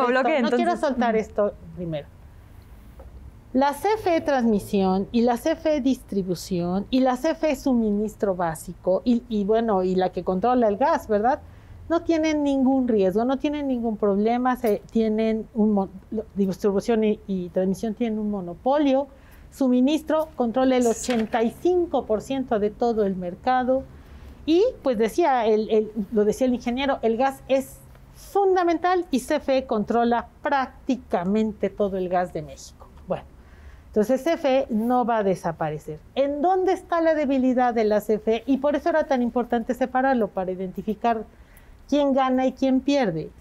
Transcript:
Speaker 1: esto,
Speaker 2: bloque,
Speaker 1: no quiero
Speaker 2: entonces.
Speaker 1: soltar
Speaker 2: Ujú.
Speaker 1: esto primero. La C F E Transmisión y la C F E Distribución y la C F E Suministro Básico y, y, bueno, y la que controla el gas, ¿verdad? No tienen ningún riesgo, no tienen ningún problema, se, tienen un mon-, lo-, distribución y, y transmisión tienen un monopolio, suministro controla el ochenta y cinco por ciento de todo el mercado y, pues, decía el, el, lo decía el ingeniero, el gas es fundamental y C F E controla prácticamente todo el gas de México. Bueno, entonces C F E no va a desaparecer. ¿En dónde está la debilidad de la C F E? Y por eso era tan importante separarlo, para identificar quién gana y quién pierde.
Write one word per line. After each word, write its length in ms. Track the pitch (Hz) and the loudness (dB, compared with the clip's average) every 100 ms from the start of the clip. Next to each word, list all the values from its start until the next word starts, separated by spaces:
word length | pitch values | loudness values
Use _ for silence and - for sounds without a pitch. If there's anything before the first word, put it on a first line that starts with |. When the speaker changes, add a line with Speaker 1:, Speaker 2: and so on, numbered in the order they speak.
Speaker 1:
esto, 60 | 240 | 2
Speaker 2:
bloque, 340 | 254 254 302 | 2 2 2
Speaker 1:
no 60 | 294 | 2
quiero 120 | 247 | 2
Speaker 2:
entonces. 160 | 349 330 | 0 0
Speaker 1:
soltar 340 | 302 254 233 | 0 0 0
Speaker 2:
Ujú. 60 | 220 | 0
Speaker 1:
esto 340 | 214 - 208 - 175 160 | -2 -2 -2 -4 -12 -10
primero. 320 | 170 151 - - - - - - - - - - - - - - - | -8 -8 -10 -18 -20 -20 -20 -20 -20 -20 -20 -20 -20 -20 -20 -20 -4
La 180 | 254 285 | 0 0
C 160 | 277 392 | 0 0
F 200 | 440 392 | 0 2
E 60 | 330 | 0
Transmisión 880 | 330 269 233 208 - 202 190 190 196 | 2 2 2 0 0 0 2 0 0
y 120 | 240 | 2
la 160 | 233 233 | 2 2
C 140 | 320 | 0
F 240 | 320 320 302 | 0 0 0
E 40 | |
Distribución 1080 | 254 254 - 196 185 170 - 180 175 190 208 | 0 -2 -4 -4 -4 -6 -4 -4 -2 -4 -2
y 100 | 254 | 2
la 160 | 262 247 | 2 2
C 140 | 320 | -2
F 200 | 320 311 | 0 -2
E 60 | 269 | 0
Suministro 800 | 277 240 214 202 214 - 202 180 | 0 0 2 0 -4 -2 -2 0
Básico 640 | 170 156 - 170 180 185 254 | -4 -4 -12 -6 -2 0 2
y, 160 | 233 240 | 0 0
y, 140 | 214 | -2
bueno, 380 | 196 220 233 190 | 2 2 2 0
y 120 | 185 | 2
la 160 | 185 180 | 0 0
que 120 | 185 | -2
controla 460 | 175 185 233 254 220 | -4 0 2 2 2
el 80 | 202 | 2
gas, 320 | 285 294 - | 2 0 0
¿verdad? 320 | 208 233 302 - - - - - | 0 2 0 -6 -20 -20 -16 -4
No 140 | 330 | -2
tienen 400 | 339 330 311 302 | 0 0 2 0
ningún 460 | 285 269 254 269 247 | 0 2 2 2 2
riesgo, 360 | 220 190 202 | 2 2 2
no 140 | 247 269 | 0 0
tienen 280 | 302 294 277 | -2 -4 -4
ningún 300 | 247 226 208 | -4 -4 -2
problema, 600 | 208 196 214 240 254 247 | 0 2 2 0 0 0
se, 260 | 240 196 - | 0 -2 -2
tienen 580 | 226 220 214 220 220 - | -2 0 0 0 -2 -4
un 180 | 233 214 | 0 2
mon-, 180 | 202 196 190 - | 2 -2 -8 -10
lo-, 160 | 220 - | -10 -6
distribución 680 | 190 190 175 208 196 185 226 | -2 -2 0 0 0 0 2
y, 160 | 214 214 - | 2 -2 -4
y 220 | 190 175 | -6 -4
transmisión 460 | 185 185 190 226 | -2 0 -2 -4
tienen 240 | 208 240 214 | -4 -4 -2
un 120 | 214 | -4
monopolio, 800 | 202 175 170 254 294 285 262 277 - - - - | -4 -8 -6 0 2 4 2 0 -10 -20 -20 -14
suministro 800 | - 262 247 254 311 - 311 311 - | -2 2 4 2 0 0 -2 -2 -4
controla 400 | 240 233 262 254 | -2 0 2 4
el 100 | 233 | 2
ochenta 560 | 220 - 233 220 233 | 0 -2 -2 0 0
y 80 | 226 | -2
cinco 540 | - 349 359 349 269 | 0 0 2 0 -2
por 160 | - 208 | -2 -4
ciento 380 | - 269 262 220 | -2 -6 -2 -2
de 100 | 208 | -2
todo 380 | 202 240 220 196 | 0 0 0 0
el 100 | 185 | -2
mercado 680 | 175 190 254 254 247 262 - - - - - - | -6 -4 0 0 2 0 -4 -16 -20 -20 -20 -8
y, 180 | - 339 494 - | 0 2 2 0
pues, 160 | 269 220 | -2 0
decía 480 | 220 269 330 254 226 | 0 2 2 2 2
el, 240 | 214 202 | 2 2
el, 220 | 214 214 233 196 | 0 0 -4 -2
lo 140 | 214 208 | 0 2
decía 200 | 208 254 | 2 0
el 60 | |
ingeniero, 460 | 240 240 247 277 269 | 0 -4 -2 -2 0
el 160 | 226 226 | 0 0
gas 240 | 269 269 - | -2 -2 -2
es 300 | 269 262 - - - - | -2 -2 -12 -20 -20 -20
fundamental 920 | - - 392 392 370 349 320 359 370 349 | -20 -4 2 4 4 2 2 2 0 0
y 100 | 247 | -2
C 160 | - 302 | 0 -2
F 200 | 285 262 | 0 0
E 80 | |
controla 640 | 262 220 - 226 240 233 - - | 0 -2 0 0 2 0 -4 -8
prácticamente 1300 | 302 277 247 - - 247 - 202 175 214 220 202 196 | -2 0 -2 -6 -4 -4 -2 -2 0 0 0 -2 -4
todo 260 | 190 202 190 | -2 -2 -2
el 140 | 180 | -2
gas 240 | 180 180 | 0 -2
de 80 | 170 | -6
México. 440 | 147 135 - - - - - | -10 -14 -20 -20 -20 -16 -8
Bueno, 180 | 165 - - - - - - - | -8 -8 -20 -20 -20 -20 -20 -4
entonces 340 | 214 214 262 | 0 2 0
C 140 | 330 | 0
F 240 | 330 277 262 | 0 2 2
E 80 | - | 0
no 380 | 214 233 247 240 | -2 2 2 2
va 120 | 226 | 0
a 40 | |
desaparecer. 760 | 196 180 180 160 160 151 - 151 - | 0 0 -4 -4 -6 -6 -12 -16 -6
¿En 280 | - 285 294 | -2 0 0
dónde 300 | 339 370 370 | 2 2 2
está 280 | 370 - 339 | 0 -2 0
la 140 | 330 | 2
debilidad 580 | 302 269 277 254 247 247 | 2 2 2 2 2 2
de 120 | 233 | 2
la 180 | 214 214 | 2 0
C 120 | 208 | 0
F 220 | 214 - 220 | -2 0 -2
E? 60 | |
Y 140 | - 269 | 0 0
por 180 | 285 294 | 0 0
eso 140 | 339 | 0
era 140 | 311 | 0
tan 180 | 302 262 | 0 0
importante 500 | 240 247 240 240 226 | 0 -2 -2 -2 -2
separarlo, 560 | 247 254 254 269 247 202 | -4 -2 0 0 0 0
para 240 | 190 185 | -4 -6
identificar 720 | 185 185 190 185 208 233 220 - - - - - - - | -6 -8 -8 -8 -2 -2 -2 -6 -18 -20 -20 -20 -20 -2
quién 240 | 285 285 | 0 2
gana 340 | 269 262 254 262 | 2 2 0 0
y 60 | |
quién 280 | 262 269 262 | 0 0 2
pierde. 500 | 262 285 220 160 151 - | 2 2 0 -2 -8 -6